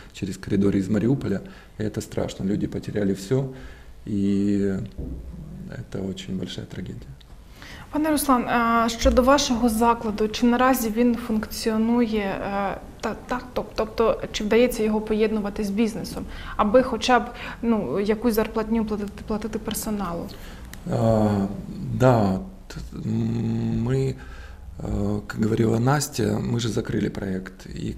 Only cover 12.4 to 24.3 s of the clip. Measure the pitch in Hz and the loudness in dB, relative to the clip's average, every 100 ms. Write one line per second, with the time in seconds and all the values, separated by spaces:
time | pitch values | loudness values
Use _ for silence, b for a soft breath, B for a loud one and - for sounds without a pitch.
12.4 | - 202 196 - - - 233 202 - 247 | -2 0 -2 -2 -10 -6 -6 -6 -4 -6
13.4 | - - - - 214 - 226 - 180 - | -4 -6 -4 -4 -4 2 2 2 -2 -4
14.4 | 214 226 247 - 220 214 214 214 220 220 | 2 6 4 4 0 0 0 2 2 0
15.4 | 202 202 208 196 226 175 175 185 190 B | -2 -4 -2 0 0 0 -8 -8 -10 B
16.4 | B B 208 247 254 220 233 247 214 B | B B 4 4 2 0 2 2 2 B
17.4 | B B 233 220 139 160 208 214 247 214 | B B 0 0 0 -2 0 0 2 2
18.4 | 214 220 214 226 214 208 202 - - 214 | 0 -2 0 0 0 -2 -6 -8 -6 -4
19.4 | 220 214 - 214 - 208 185 170 196 B | -4 -6 -4 -4 -4 -4 -4 -6 -8 B
20.4 | B B B - - 120 113 110 107 101 | B B B -10 -2 2 4 6 4 2
21.4 | 98 - - - 135 113 127 120 101 95 | 0 -4 -8 -8 -4 4 6 6 4 2
22.4 | - - - - - - 117 110 113 117 | -2 -14 -14 -12 -10 -8 -2 0 0 0
23.4 | 113 113 117 113 117 131 135 127 B | 0 0 0 0 0 0 0 -4 B